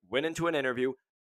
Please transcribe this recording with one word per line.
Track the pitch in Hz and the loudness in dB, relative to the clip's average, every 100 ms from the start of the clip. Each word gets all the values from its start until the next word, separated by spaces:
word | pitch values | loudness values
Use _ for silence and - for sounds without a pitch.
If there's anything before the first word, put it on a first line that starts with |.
| 87 | -4
went | 123 160 | -2 -2
into | 165 170 | 0 0
an | 151 | 2
interview, | 131 123 131 127 _ _ | 0 0 -2 -2 _ _